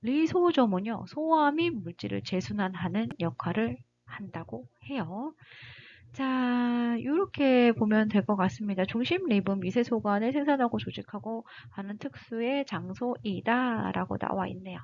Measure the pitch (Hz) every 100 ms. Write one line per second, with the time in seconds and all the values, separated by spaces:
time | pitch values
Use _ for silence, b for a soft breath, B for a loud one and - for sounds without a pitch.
0 | 220 277 320 370 349 330 240 185 208 226
1 | 180 - 311 320 294 294 339 294 113 -
2 | 101 98 - 175 - 208 190 185 175 185
3 | 233 - 165 - - 175 226 240 - _
4 | - - 196 165 170 226 247 _ - 277
5 | 165 190 285 320 B B B B B B
6 | B - 269 262 247 247 240 240 240 233
7 | 240 311 392 - 277 254 240 226 220 214
8 | 220 208 196 202 190 - 208 190 185 226
9 | 254 349 370 202 190 196 180 220 240 226
10 | 214 202 226 277 285 277 240 226 - -
11 | - 208 208 226 233 B B - 196 208
12 | 277 - - 226 233 277 277 175 180 190
13 | 247 247 220 185 208 240 254 226 208 190
14 | 185 196 - 190 185 185 185 175